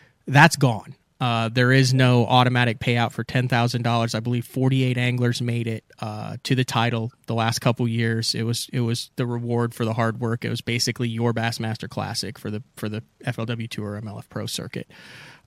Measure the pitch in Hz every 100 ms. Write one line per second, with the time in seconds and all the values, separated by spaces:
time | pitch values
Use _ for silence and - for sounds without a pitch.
0 | _ _ - 139 160 139 135 107 - -
1 | _ - 123 113 113 123 123 135 127 131
2 | 127 123 110 127 123 123 120 107 127 120
3 | 117 - - 131 123 120 120 120 117 117
4 | 117 110 120 120 - 127 131 131 127 123
5 | 123 123 120 120 120 117 117 113 - -
6 | 110 107 107 120 - 127 123 117 117 117
7 | 113 - - 117 113 - 127 117 117 113
8 | 113 113 113 - 113 117 - 131 117 120
9 | - - 123 120 120 117 117 - 110 113
10 | 113 110 117 117 113 - - 117 - 113
11 | 120 113 120 113 117 117 110 110 - -
12 | 101 104 95 - 107 107 - - 107 107
13 | - - - 120 117 117 113 - 104 104
14 | 110 107 - 107 107 - - - - -
15 | - - - -